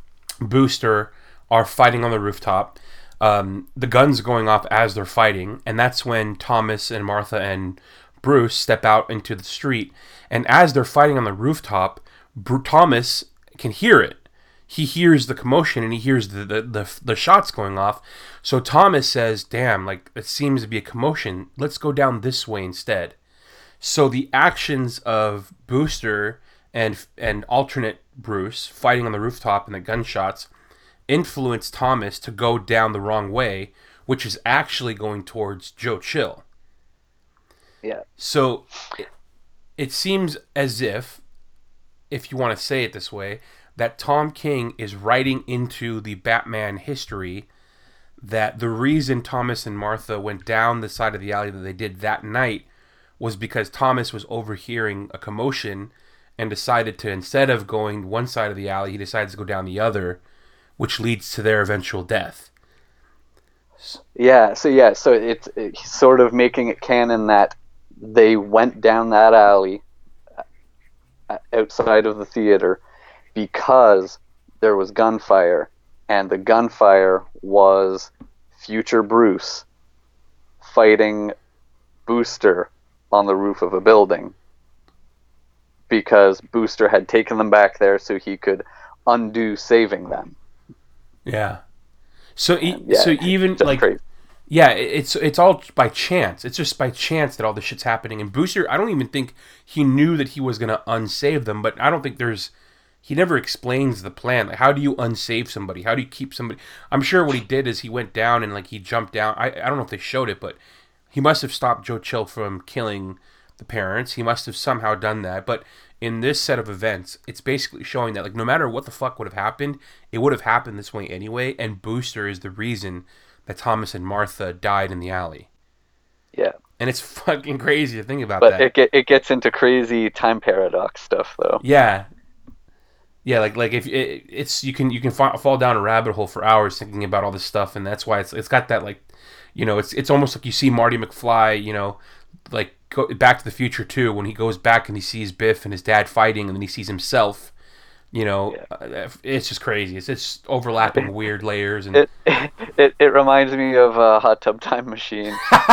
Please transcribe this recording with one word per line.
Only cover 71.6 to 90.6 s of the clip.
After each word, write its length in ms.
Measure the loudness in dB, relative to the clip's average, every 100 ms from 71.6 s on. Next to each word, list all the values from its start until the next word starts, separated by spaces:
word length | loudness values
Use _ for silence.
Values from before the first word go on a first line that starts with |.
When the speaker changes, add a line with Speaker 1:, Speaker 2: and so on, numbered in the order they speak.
| -2 -2 4 4 4
Speaker 2:
of 120 | -2
the 80 | -6
theater 540 | 0 4 4 4 -2 _ -20 -20 -20 _
because 840 | -8 -6 -4 4 8 8 6 2 -10 _ _ _ _
there 160 | 2 2
was 140 | 0
gunfire, 800 | 0 0 0 2 4 4 2 -2 _ _ -18 -2
and 200 | -2 0
the 80 | -2
gunfire 840 | 2 2 2 4 6 8 6 2 -2 -14
was 680 | 2 6 6 6 2 -2 -10 _ -20 _ _ _
future 440 | -8 -6 0 0
Bruce 640 | 4 4 4 2 -6 -14 -16 _ _ _ _ _ _ _ _ _
fighting 720 | -2 4 6 6 4 -2 -6 -10 _ _ _ _ _ _ -4
Booster 640 | -2 -2 0 2 2 -2 _ _ _ _
on 140 | 2 2
the 100 | 0
roof 260 | -2 -2
of 100 | -4
a 80 | 2
building 540 | 6 6 6 2 -4 -18 _ _ _ _ _ _ _ _ _ _ _ _ _ _ _
because 520 | -2 4 8 8 4
Booster 480 | -2 -2 -2 2 4
had 200 | 4 4
taken 300 | 0 0 -2
them 120 | 4
back 280 | 6 6 4
there 200 | 4 4
so 200 | 0 -6
he 180 | -6 -4
could 260 | -2 -2 -6 -20 -20 -4 0
undo 500 | 0 0 -2 -4 -4
saving 520 | 2 4 4 -2 -6
them. 260 | -10 -10 -20 -20 -20